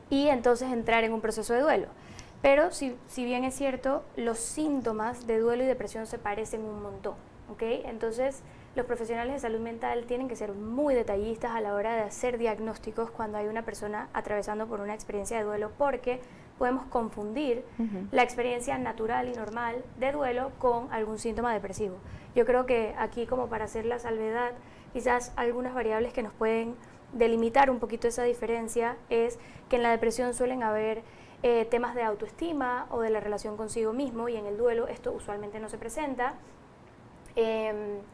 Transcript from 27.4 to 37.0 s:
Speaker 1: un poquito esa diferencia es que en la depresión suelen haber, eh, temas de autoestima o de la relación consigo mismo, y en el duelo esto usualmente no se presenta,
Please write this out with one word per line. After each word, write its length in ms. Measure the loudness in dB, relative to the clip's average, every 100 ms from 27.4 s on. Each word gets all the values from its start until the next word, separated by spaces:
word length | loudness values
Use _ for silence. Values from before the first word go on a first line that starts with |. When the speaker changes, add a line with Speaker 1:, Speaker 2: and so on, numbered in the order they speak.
| 4 6 6
Speaker 1:
un 80 | 6
poquito 260 | 0 0 0
esa 160 | 2
diferencia 760 | 0 0 0 -2 -2 0 0 -2 0
es 320 | 2 2 -2 -12 -16 0
que 60 | 2
en 60 |
la 80 | 4
depresión 420 | 4 2 2 0
suelen 300 | 2 0 2
haber, 400 | 0 2 0 -2 -6 -18 -20 -2
eh, 220 | 4 4
temas 320 | 4 2 0 0
de 80 |
autoestima 800 | 0 0 -4 -4 -4 0 0 -2 -2
o 100 | -2
de 100 | 0
la 80 | 0
relación 380 | 0 -4 -4 -6
consigo 360 | -6 -2 0
mismo, 360 | 0 -2 -2 -4
y 80 | -4
en 100 | -4
el 100 | 2
duelo 300 | 2 4 0
esto 240 | -4 -6
usualmente 480 | -6 -6 -8 -6 -8
no 100 | -8
se 80 | -8
presenta, 560 | -8 -4 -2 0 -2 -2 -14 -20 -20 -20 -20 -20